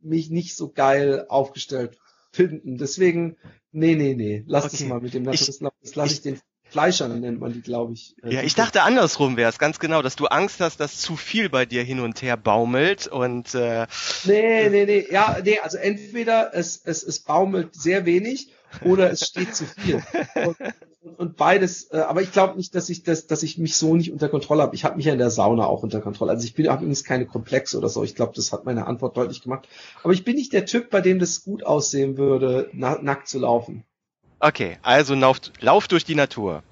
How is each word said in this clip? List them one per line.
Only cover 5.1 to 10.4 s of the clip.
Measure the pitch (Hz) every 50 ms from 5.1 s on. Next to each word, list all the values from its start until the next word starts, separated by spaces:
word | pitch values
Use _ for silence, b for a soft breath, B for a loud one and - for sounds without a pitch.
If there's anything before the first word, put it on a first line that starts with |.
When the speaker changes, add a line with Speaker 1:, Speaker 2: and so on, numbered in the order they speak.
| 123
Speaker 1:
dem | 131
Speaker 2:
Ich, | 123
Speaker 1:
Naturistenlauf, | 131 - 151 - - 135 - 151 143 - _
das | _ 123 -
lass | 151 147 143
Speaker 2:
ich | - 143
Speaker 1:
ich | -
den | 143 135 135 _ _ _ _ _ _
Fleischern, | - 151 151 175 180 - 147 123 117 117
nennt | 120 123 120 117
man | 117 123 117
die, | 120
glaub | 117 - 120 120 117 117
ich, | 117 113 - - _ _ -
äh, | 117 120
Speaker 2:
Ja, | 131
ich | 131 151 151
Speaker 1:
die |
Speaker 2:
dachte, | - 226 226 - 202
andersrum | 165 175 240 262 208 156 - - 147 135 127 117
wär's, | 120 113 110 -
ganz | - 151 156 -
genau, | - 160 160 160
dass | 139 131 127
du | - 147
Angst | 131 - 147